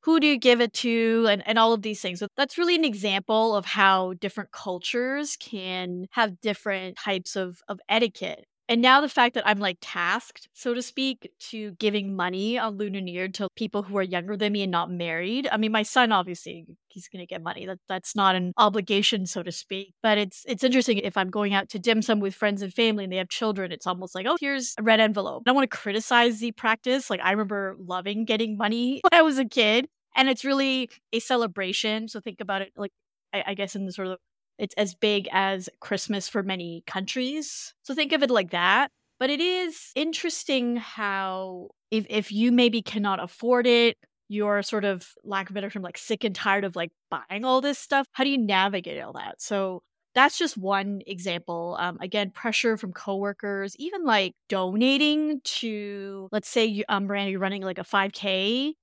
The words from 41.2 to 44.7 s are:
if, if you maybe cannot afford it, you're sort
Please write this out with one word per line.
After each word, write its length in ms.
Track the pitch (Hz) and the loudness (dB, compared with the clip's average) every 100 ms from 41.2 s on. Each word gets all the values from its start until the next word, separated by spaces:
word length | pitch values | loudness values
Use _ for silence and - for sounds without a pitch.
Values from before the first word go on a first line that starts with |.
| 190 185 190 180 180 _ _ | -4 -6 -8 -12 -16 _ _
if, 160 | 220 202 | -2 0
if 240 | 214 196 | -4 -2
you 200 | 208 240 | 2 4
maybe 300 | 240 240 226 | 6 6 4
cannot 400 | 196 220 202 190 | -4 -2 -2 -2
afford 440 | 185 - 233 247 247 | -6 -6 2 4 6
it, 300 | 240 233 - _ _ _ | 6 4 2 _ _ _
you're 340 | 208 208 202 | -2 0 0
sort 220 | 196 | 0